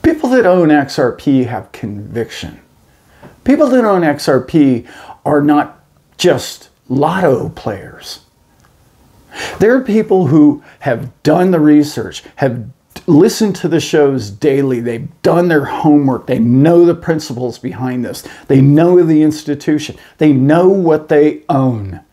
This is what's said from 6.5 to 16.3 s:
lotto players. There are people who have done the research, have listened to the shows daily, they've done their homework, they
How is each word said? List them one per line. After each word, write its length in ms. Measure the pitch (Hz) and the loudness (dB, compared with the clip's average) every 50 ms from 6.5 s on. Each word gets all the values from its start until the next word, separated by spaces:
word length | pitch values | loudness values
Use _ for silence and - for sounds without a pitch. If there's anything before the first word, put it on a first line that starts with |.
| - - - _ _ _ _ _ | -16 -18 -20 _ _ _ _ _
lotto 600 | 127 135 143 160 180 190 180 151 131 107 - 82 | -2 -2 -2 -2 -2 -2 0 0 0 -2 -4 -8
players. 720 | - - - 113 104 98 92 78 73 - - - - - _ _ _ _ _ _ _ _ _ _ _ _ _ _ _ _ _ _ _ _ _ _ - - - - - - | -12 -10 -10 -10 -10 -10 -14 -20 -20 -20 -20 -20 -20 -20 _ _ _ _ _ _ _ _ _ _ _ _ _ _ _ _ _ _ _ _ _ _ -16 -14 -14 -14 -4 0
There 160 | 190 220 254 | 0 2 2
are 60 | 269 | 0
people 460 | 262 - 202 220 214 214 202 185 180 | 0 0 -2 -2 0 0 0 0 2
who 340 | 127 147 160 151 147 147 - _ - - _ | 2 4 4 4 4 2 -2 _ -20 -20 _
have 440 | - 139 120 113 - - _ _ _ | -6 -6 -6 -6 -6 -14 _ _ _
done 280 | 147 156 175 185 185 | 0 0 2 2 0
the 80 | 180 160 | 0 2
research, 640 | 151 151 151 147 147 143 - 123 107 90 - - _ - _ | 4 4 4 4 2 0 -6 -10 -10 -10 -12 -16 _ -20 _
have 340 | - 143 135 117 120 107 120 - _ _ _ _ - _ | -4 -4 -4 -4 -6 -12 -16 -20 _ _ _ _ -12 _
listened 480 | - 156 147 185 220 220 - 226 202 180 | 2 4 4 4 4 2 0 -2 -2 -2
to 120 | - - 165 | -4 -4 -2
the 100 | 165 165 | -2 -2
shows 500 | - - - 156 143 139 135 127 107 101 | -2 0 0 2 2 2 0 -2 -6 -10
daily, 520 | 101 - - 147 135 139 139 135 127 120 | -10 -2 -2 0 0 0 0 -2 -4 -4
they've 280 | 117 120 117 117 - - - _ | -4 -6 -8 -8 -10 -14 -16 _
done 260 | - 170 165 175 180 | -2 0 0 2 0
their 180 | 175 160 151 135 | 2 0 0 -2
homework, 640 | - - - - 156 147 147 143 135 127 110 - | -2 -6 -2 2 2 2 4 2 0 -2 -4 -4
they 120 | - | -6